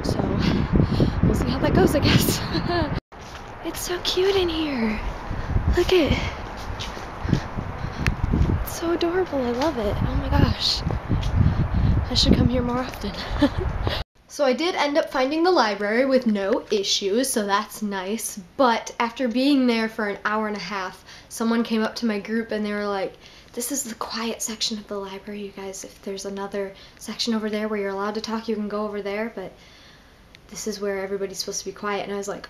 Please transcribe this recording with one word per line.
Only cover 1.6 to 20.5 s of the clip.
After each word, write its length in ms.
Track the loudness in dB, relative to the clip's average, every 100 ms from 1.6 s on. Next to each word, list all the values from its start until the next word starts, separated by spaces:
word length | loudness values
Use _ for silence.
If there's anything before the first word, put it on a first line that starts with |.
| 2
goes, 220 | 6 6 4
I 40 |
guess. 380 | 4 4 4 0 -2
<laughs> 540 | -2 0 0 0 -2 _ -20 -16 -16 -16 -10 -8
It's 160 | -8
so 180 | -6 -4
cute 320 | -2 2 4 4
in 120 | 2
here. 520 | 0 -2 0 0 -2 -4 -6 -6 -6 0 2 4 4
Look 160 | 6
at, 260 | 6 6 2 0 -6 -10 -10 -8 -8 -8 -10 -10 -8 0 0 0 -6 -6 -6 -8 -2 -2 0 0 2 4 2
it's 180 | -2 -4
so 120 | -2
adorable. 500 | 0 2 0 0 0
I 100 | 0
love 260 | 0 0 0
it. 160 | -2 0 0
Oh 80 | 0
my 80 | 2
gosh. 520 | 4 4 4 0 0 0 -4 0 0 2 4 4 4 2 2 4 4 2
I 40 |
should 220 | 2 4 6
come 120 | 6
here 140 | 2
more 160 | 0 -2
often. 340 | -4 -6 -8 -8 -6 2
<laughs> 100 | 2 4 2 2 -2 -2 -6 _ _ 0
So 80 | 2
I 80 |
did 220 | 4 0 0
end 240 | 2 2
up 100 | 0
finding 320 | 0 2 4
the 80 | 4
library 560 | 6 4 2 0 2 4
with 220 | 4 4
no 360 | 2 2 0 0
issues, 580 | 0 0 0 2 0 2
so 200 | 0 2
that's 340 | 0 0 -6
nice. 580 | -6 -4 -4 -6 -6 -10 -16 2
But 380 | 4 4 -2 -4
after 280 | -4 -2 -2
being 380 | 2 4 4 4
there 240 | 2 0
for 200 | -2 -4
an 100 | -2 -2
hour 220 | -2
and 80 | -2